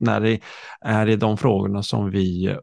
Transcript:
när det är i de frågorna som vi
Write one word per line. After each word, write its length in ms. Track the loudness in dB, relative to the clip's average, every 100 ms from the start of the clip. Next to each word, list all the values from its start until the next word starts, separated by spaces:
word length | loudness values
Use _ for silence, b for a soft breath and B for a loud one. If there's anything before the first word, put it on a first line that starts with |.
när 200 | 0 2
det 200 | 2 0 B B B B
är 240 | -2 2 2
i 80 | 2
de 200 | 2 2
frågorna 460 | 2 2 0 -2
som 280 | -2 -2 -2
vi 460 | 0 0 0 -2 -4